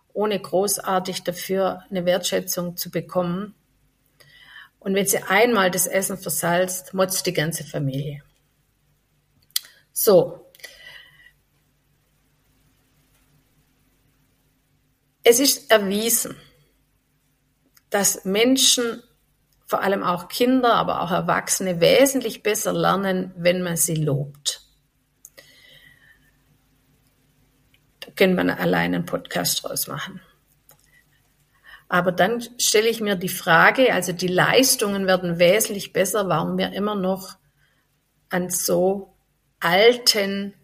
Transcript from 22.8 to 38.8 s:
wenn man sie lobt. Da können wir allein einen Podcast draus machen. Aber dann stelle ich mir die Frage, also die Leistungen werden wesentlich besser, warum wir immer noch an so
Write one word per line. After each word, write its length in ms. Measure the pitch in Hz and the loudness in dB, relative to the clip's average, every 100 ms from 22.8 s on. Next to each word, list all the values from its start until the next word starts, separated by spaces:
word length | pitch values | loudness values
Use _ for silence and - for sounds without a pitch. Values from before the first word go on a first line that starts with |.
| 170 185 196 185 185 175 | 0 0 0 -4 -6 -2
wenn 260 | 175 180 | 0 0
man 140 | 180 165 | -2 -2
sie 180 | - 156 | -2 0
lobt. 640 | 147 139 143 - - - _ _ _ _ _ _ - _ - _ - - - _ _ _ _ _ _ _ _ _ _ _ _ _ _ _ _ _ _ _ _ - | -2 -2 -4 -8 -8 -10 _ _ _ _ _ _ -20 _ -20 _ -20 -20 -20 _ _ _ _ _ _ _ _ _ _ _ _ _ _ _ _ _ _ _ _ -20
Da 100 | - | -8
können 240 | - 185 180 | 0 2 2
wir 240 | - - | 0 0
allein 340 | 175 - 175 | 0 0 0
einen 120 | 175 170 | -2 -4
Podcast 580 | - - 175 170 - | -6 -6 -6 -4 -4
draus 240 | - - - | -6 -8 -8
machen. 320 | 147 - 190 _ _ _ _ _ _ _ _ _ _ _ _ _ _ - - - | -8 -12 -16 _ _ _ _ _ _ _ _ _ _ _ _ _ _ -20 -20 -2
Aber 240 | 180 180 | 0 0
dann 320 | 175 190 240 - - | 2 0 0 -8 -4
stelle 320 | - 214 226 | 0 2 2
ich 100 | 220 | 0
mir 160 | 208 185 | -2 -4
die 140 | 185 | -4
Frage, 640 | - 180 165 190 247 247 | -4 2 6 6 6 2
also 180 | 180 185 | 2 -2
die 160 | 175 180 | -4 -2
Leistungen 800 | 180 151 240 262 - 208 196 185 | 2 4 4 4 2 -2 -2 0
werden 320 | 185 180 170 | 0 0 2
wesentlich 540 | 175 214 226 202 - | 4 4 0 -6 -6
besser, 340 | - 190 - 175 | -2 -2 -2 -2
warum 300 | 160 175 185 | -2 -2 -4
wir 160 | 185 | -4
immer 220 | 185 208 208 | -4 -4 -2
noch 420 | 185 190 - - _ _ _ _ _ _ _ _ - | -4 -4 -8 -20 _ _ _ _ _ _ _ _ -8
an 200 | 180 180 | -6 -4
so 640 | - - 175 | -4 0 2